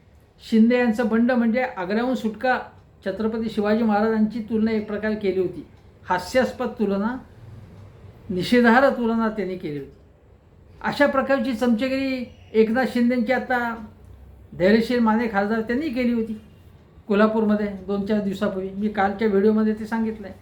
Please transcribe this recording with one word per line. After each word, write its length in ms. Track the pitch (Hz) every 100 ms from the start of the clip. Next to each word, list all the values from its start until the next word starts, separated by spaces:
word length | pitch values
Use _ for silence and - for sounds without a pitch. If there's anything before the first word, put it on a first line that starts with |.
| _ _ _ _ -
शिंदे 280 | 226 233 247
यांचं 300 | 247 214 233
बंड 240 | 226 240
म्हणजे 300 | 240 226 247
आग्र्याहून 540 | 254 190 180 214 247 220
सुटका, 440 | 220 - 254 233 - - - - 196
छत्रपती 440 | 185 220 226 226
शिवाजी 340 | 220 208 220
महाराजांची 560 | 226 208 220 220 214 240
तुलना 320 | 220 220 220
एक 160 | 214 208
प्रकारे 280 | 202 214 208
केली 240 | 196 185
होती, 280 | 170 151 - - - - -
हास्यास्पद 580 | 180 - 254 233 - 240
तुलना, 500 | - 202 196 220 254 - - - - - - - - - - -
निषेधार्ह 600 | 180 - 240 240 240 277
तुलना 400 | 247 226 226 220
त्यांनी 280 | 214 185 180
केली 220 | 160 143
होती. 240 | 135 - - _ _ - _ - - -
अशा 240 | 214 - 285
प्रकारची 460 | 269 262 269 240
चमचेगिरी 720 | 220 247 220 262 269 269 262 233 - -
एकनाथ 320 | 220 220 240 233
शिंदेंची 400 | 247 240 247 220
आता 520 | 247 - 247 233 226 220 - - - - - -
धैर्यशील 460 | 143 185 226 220 247
माने 280 | 220 220 233
खासदार 300 | 196 208 226
त्यांनी 280 | 220 247 320
केली 240 | 247 240
होती 280 | 233 220 214 - - - - - - -
कोल्हापूरमध्ये 600 | 202 214 220 208 208 202
दोन 380 | 190 185 202 196
चार 160 | 208
दिवसापूर्वी. 480 | 196 185 202 190 190
मी 180 | 190 214
कालच्या 400 | 208 196 202 220
व्हिडिओमध्ये 460 | 196 214 214 214
ते 120 | 214 214
सांगितलं 420 | 226 220 214 196
आहे. 80 | -